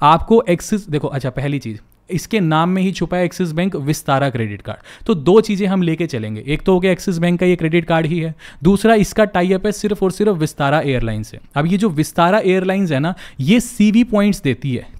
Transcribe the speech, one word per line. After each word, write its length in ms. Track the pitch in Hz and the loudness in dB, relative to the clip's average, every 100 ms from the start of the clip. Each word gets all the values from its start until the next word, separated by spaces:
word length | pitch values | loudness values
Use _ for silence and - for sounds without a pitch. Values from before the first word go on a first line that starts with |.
आपको 400 | 147 160 - 226 202 | 4 4 4 2 2
एक्सिस, 400 | 175 - 214 196 | -2 -2 -6 -4
देखो, 180 | 147 143 | -4 -4
अच्छा, 220 | 139 131 | -4 -6
पहली 280 | 131 139 139 | -6 -4 -6
चीज़, 200 | 117 107 - _ _ | -8 -14 -18 _ _
इसके 280 | 180 - 220 | -8 -4 -2
नाम 280 | 160 156 170 | 0 2 0
में 120 | 190 | 0
ही 80 | 190 | -2
छुपा 240 | 180 170 180 | -2 -4 -2
है 80 | |
एक्सिस 260 | 175 - 175 | -4 -4 -4
बैंक 220 | 156 185 170 | -2 -4 -4
विस्तारा 520 | 139 156 - 135 139 | -4 -4 -2 0 0
क्रेडिट 320 | 120 110 101 | -2 -6 -8
कार्ड। 440 | - 101 - - - | -12 -14 -16 -8 -2
तो 80 | |
दो 260 | 180 135 214 | 0 4 4
चीज़ें 260 | 220 196 202 | 4 -2 0
हम 160 | 190 | 0
लेके 240 | 170 160 170 | 0 -2 -4
चलेंगे, 360 | 120 107 107 131 | -6 -6 -8 -6
एक 160 | 156 | -2
तो 100 | - | 2
हो 80 | 185 | 2
गया 120 | 185 | 2
एक्सिस 260 | 175 - 165 | 0 -2 -2
बैंक 200 | 175 175 | 0 2
का 60 | 180 | 2
ये 100 | 175 | 2
क्रेडिट 280 | 160 175 | 0 0
कार्ड 220 | 165 165 160 | 0 0 0
ही 120 | 170 | -2
है, 160 | 160 156 - - | -6 -10 -18 0
दूसरा 320 | 160 196 220 | 2 4 4
इसका 300 | 226 - - | 4 2 2
टाई 280 | 208 185 180 | 0 2 0
अप 140 | 190 208 | 0 0
है 60 | |
सिर्फ 300 | 196 208 202 | -2 -4 -2
और 80 | 190 | -2
सिर्फ 260 | - 214 170 | 0 0 0
विस्तारा 440 | 156 - 139 151 | -4 -2 0 0
एयरलाइन 420 | 139 127 113 107 | 0 -2 -2 -4
से। 160 | 104 - - | -8 -14 -6
अब 120 | 143 165 | -2 0
ये 100 | 190 | 2
जो 120 | 220 | 0
विस्तारा 480 | 151 151 - 170 214 | 0 -2 2 2 2
एयरलाइंस 540 | 190 185 185 190 185 | 2 0 0 0 0
है 60 | 135 | 0
ना, 140 | 160 180 - - | -2 -6 -14 -6
ये 180 | 135 240 | 2 2
सीवी 420 | - - 208 214 | 2 0 4 4
पॉइंट्स 380 | 247 208 202 185 | 2 2 0 0
देती 320 | 139 123 139 | -2 -2 -4
है, 120 | 120 - | -6 -8